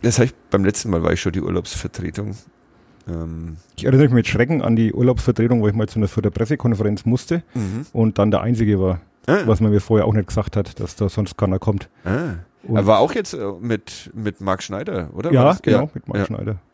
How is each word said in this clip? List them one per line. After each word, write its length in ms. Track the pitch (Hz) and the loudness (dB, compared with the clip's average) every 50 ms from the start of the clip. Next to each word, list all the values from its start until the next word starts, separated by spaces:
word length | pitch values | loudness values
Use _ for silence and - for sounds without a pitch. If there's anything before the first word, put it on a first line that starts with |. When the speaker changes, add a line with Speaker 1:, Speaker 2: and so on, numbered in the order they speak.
Speaker 1:
das 160 | - 120 110 - | 2 2 4 4
hab 80 | 123 | 2
ich, 80 | 127 - _ _ _ | 2 0 _ _ _
beim 140 | - 98 95 | 0 2 2
letzten 240 | 95 101 - - 113 | 2 0 0 -2 -2
Mal 120 | 92 82 | -2 0
war 100 | 82 80 | 2 0
ich 80 | 85 90 | 0 0
schon 120 | - 95 | -2 -4
die 80 | 85 95 | -4 -4
Urlaubsvertretung. 960 | - 87 90 90 87 - - - - - - - 90 87 - - 101 107 98 113 - - _ _ _ _ _ _ _ _ _ _ _ - | -4 -2 -4 -4 -4 -6 -10 -8 -8 -10 -10 -8 -10 -8 -8 -8 -8 -8 -10 -12 -16 -20 _ _ _ _ _ _ _ _ _ _ _ -10
Ähm, 480 | 87 82 82 82 82 82 82 85 80 82 _ _ _ | -8 -8 -8 -8 -10 -10 -12 -12 -14 -16 _ _ _
Speaker 2:
Ich 80 | - - | -4 0
erinnere 220 | 127 131 131 151 | 2 6 6 6
mich 60 | 135 127 | 6 6
mit 120 | 120 110 | 4 2
Schrecken 360 | - - 104 120 127 165 143 | 2 0 0 2 2 0 -2
an 120 | - - 117 | 2 2 2
die 180 | 113 113 110 | 2 2 2
Urlaubsvertretung, 680 | - - 123 123 127 107 - - 120 - 113 117 123 117 | 2 2 2 2 2 2 0 -2 0 2 2 2 2 2
wo 60 | 107 104 | 2 2
ich 60 | 101 | 2
mal 140 | 113 107 104 | 0 -2 -2
zu 100 | - 113 | 0 -2
einer 80 | 107 98 | -2 0
Fürther 220 | - - 101 104 | 0 0 -2 -2
Pressekonferenz 720 | - - 113 110 151 139 - 127 113 98 104 104 104 95 - | -2 -2 -2 -2 -2 0 0 0 0 2 0 0 -2 0 0
musste 380 | 117 120 127 - - 165 170 - _ _ | 0 0 0 0 -2 -4 -4 -4 _ _
Speaker 1:
Mhm. 320 | 123 107 95 95 113 147 - | -6 -4 -4 -6 -6 -8 -6
Speaker 2:
und 260 | _ 117 113 110 98 - | _ 0 0 2 2 2
dann 120 | 101 107 | 2 2
der 80 | 107 - | 2 2
Einzige 400 | - 113 123 110 113 104 104 95 | 2 0 0 2 2 2 2 2
war, 200 | 95 92 90 85 - _ _ _ _ - | 2 0 0 -2 -6 _ _ _ _ 0
Speaker 1:
Ah. 120 | 156 208 175 | 2 2 4
Speaker 2:
was 140 | 113 110 85 | 2 2 4
man 100 | 110 107 | 4 4
mir 100 | 104 104 | 4 2
vorher 260 | - - 113 107 87 | 2 2 2 2 4
auch 60 | - 104 | 4 2
nicht 120 | 107 95 - | 0 0 0
gesagt 280 | - 110 101 - - | -2 -4 -4 -2 -4
hat, 240 | 107 98 - - - | -4 -4 -4 -8 -10
dass 160 | - 87 - | -10 -10 -4
da 120 | - 107 95 | -4 -4 -2
sonst 280 | - - 107 - - - | -2 -2 -4 -4 -2 -2
keiner 200 | 104 95 92 90 | 0 0 0 0
kommt. 280 | - - 101 98 - - _ _ _ | 0 -2 -2 -2 -4 -10 _ _ _
Speaker 1:
Ah. 300 | 90 95 131 170 156 95 82 87 _ _ _ - | -4 -2 -2 -2 -4 -8 -10 -12 _ _ _ -6
Speaker 2:
Und 120 | - 117 | -2 0
Speaker 1:
Er 100 | 110 101 | 0 4
war 120 | 101 110 98 | 4 4 4
auch 160 | 120 156 - | 4 2 0
jetzt, 200 | 233 196 - - | -4 -6 -6 -8
äh, 180 | 147 110 98 98 85 | -6 -6 -8 -8 -8
mit, 500 | 104 120 113 101 _ - - - - - - | -4 -4 -4 -4 _ -10 -18 -16 -18 -16 -12
mit 260 | - 107 104 95 _ | -6 -6 -6 -6 _
Marc 220 | 98 98 95 95 - | -2 -2 -2 -2 -4
Schneider, 460 | - 98 101 147 214 185 101 85 71 - | -10 -10 -8 -8 -6 -6 -6 -6 -8 -8
oder? 160 | 87 107 170 | -6 0 2
Speaker 2:
Ja, 120 | 151 127 123 | 4 6 6
Speaker 1:
War 80 | 147 | 4
das? 100 | 180 185 | 4 2
Speaker 2:
genau, 200 | - - 107 104 139 | 2 2 2 2 0
Speaker 1:
Ja. 40 | 151 _ | -2 _
Speaker 2:
mit 140 | - - - | -12 -12 -6
Marc 100 | - 104 | -4 -4
Speaker 1:
Ja. 80 | 98 | -2
Speaker 2:
Schneider. 300 | - 110 - 101 104 107 90 _ _ | -2 -4 -6 -6 -6 -8 -8 _ _